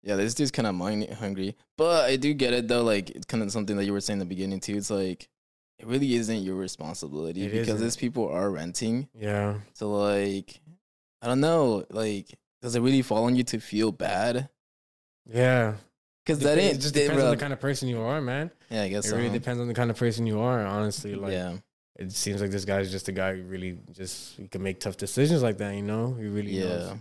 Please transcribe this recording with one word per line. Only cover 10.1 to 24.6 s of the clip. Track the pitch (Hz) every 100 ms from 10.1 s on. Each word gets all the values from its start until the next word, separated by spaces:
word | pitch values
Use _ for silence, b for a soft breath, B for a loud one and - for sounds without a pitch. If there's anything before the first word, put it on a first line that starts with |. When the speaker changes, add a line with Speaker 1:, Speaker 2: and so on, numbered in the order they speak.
| 101 101 98 - - - 170 _ _ _ _
Speaker 1:
I | 120
don't | 127
know. | 151 165 135 104 -
Like, | 107 110 101 - - _ _
does | 123 120
it |
really | 123 135
fall | 123 110
on | 117
you | 123
to | 120 113
feel | - 104 110
bad? | 95 - 95 113 123 139 _ _ _ _ _ _ _ -
Speaker 2:
Yeah. | 113 127 127 113 107 - _ _ _ -
Speaker 1:
'Cause | 156
that | 143
Speaker 2:
Dep-, | 151
Speaker 1:
ain't | 196 139
Speaker 2:
it |
just | 143
Speaker 1:
they, | 147
Speaker 2:
depends | 143 139
on | 131
Speaker 1:
bro. |
Speaker 2:
the | 127
kind | 143
of | 135
person | 139 135 131
you | 117
are, | 113 151
man. | 127 131 165 _ _
Speaker 1:
Yeah, | 113
I | 98
guess | 101 104
Speaker 2:
It | 110
really | 120
Speaker 1:
so. |
Speaker 2:
depends | 110 123 120
on | 120
the |
kind | 117 120
of | 113
person | 120 110 117
you | 107
are, | 120 123
honestly. | 101 104 107 98 104
Like, | 98 98
Speaker 1:
Yeah. | 92 90 98 - _ _ -
Speaker 2:
it | 95
seems | 98 - 98
like | 101
this | 98
guy's | 95 98 95
just | 95 -
a |
guy | 95 95 95
who |
really | 92 95 92 87 -
just, | 92 92 - - -
he | 98
can | 95